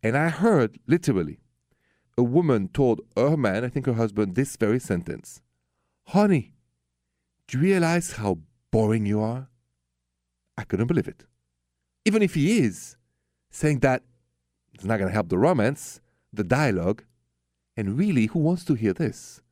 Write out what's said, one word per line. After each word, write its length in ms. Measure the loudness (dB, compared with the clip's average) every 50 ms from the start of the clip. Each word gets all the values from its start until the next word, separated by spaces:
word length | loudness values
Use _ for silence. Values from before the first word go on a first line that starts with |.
and 160 | -2 0 0
I 120 | 0 0 0
heard, 500 | -2 0 2 4 4 4 2 2 -2 -8 _
literally, 540 | 0 0 0 2 0 0 0 -2 -4 -6 -14 _ _ _ _ _ _ _ _ _ _ _ _ _ _ _
a 60 | 0 0
woman 460 | 2 2 2 4 4 2 2 0 -2
told 320 | _ 0 2 2 2 0 -4 _ _
her 200 | 0 2 2 2
man, 280 | 0 0 0 -2 -2 -4
I 40 | -4
think 180 | -6 -4 -2
her 80 | -2 0
husband, 420 | 0 -2 -2 0 -2 -2 0 0
this 180 | -2 -2 -2 -2
very 220 | -2 0 0 0 -2
sentence. 640 | -2 -2 -4 -4 -4 -6 -12 -12 -14 -20 -20 -20 _ _ _ _ _ _ _ _ _ _ _ _ _
"Honey, 460 | -2 0 2 4 4 2 0 0 -4 _ _ _ _ _ _ _ _ _ _ _ _ _ _ _ _ _ _ _ -8
do 100 | -2 0
you 60 | 2
realize 480 | 2 4 4 2 2 2 0 -2 -4 -8
how 260 | -4 -2 -2 -2 -2 -6 _ _ _ _ _
boring 340 | 0 2 2 4 2 0 0
you 160 | 0 -2 -2
are?" 280 | -2 -2 -4 -8 -12 -16 _ _ _ _ _ _ _ _ _ _ _ _ _ _ _ _ _ _ _ _ _
I 60 | -14 -8
couldn't 240 | -4 -2 -2 0
believe 220 | 2 0 0 -2 -2
it. 160 | -8 _ -20 _ _ _ _ _ _ _ _ _ _ _ _ _ _ _ _
Even 180 | 0 2 2 2
if 120 | 2 2
he 260 | 0 2 2 2 2
is 360 | 2 0 -2 -6 -16 -20 -20 _ _ _ _ _ _ _ _ _ _ _
saying 300 | -12 -4 -2 -2 0 2
that, 240 | 2 0 0 0 _ _ _ _ _ _ _ _ _ _ _ _ _ _ _
it's 120 | -12 -4
not 160 | -4 -2 -2
gonna 100 | -2 -2
help 180 | -2 -2 -2 0
the 80 | 0 2
romance, 640 | 2 2 2 2 0 0 -2 -4 -12 -18 -18 -20 _ _ _ _ _ _ -8
the 120 | -8 -2
dialogue, 580 | -2 0 0 2 0 0 0 0 -2 -2 -4 -8 _ _ _ _ _ _ _ _ _ _ _ _ _ _
and 220 | -8 -6 -4 -2 -2
really, 280 | -2 0 2 0 0
who 120 | 0 0 0
wants 260 | 0 0 0 -2 -2
to 80 | -2 -2
hear 180 | 0 0 -2 0
this? 500 | 0 -4 -6 -6 -8 -18 -20 -20 -20 _ _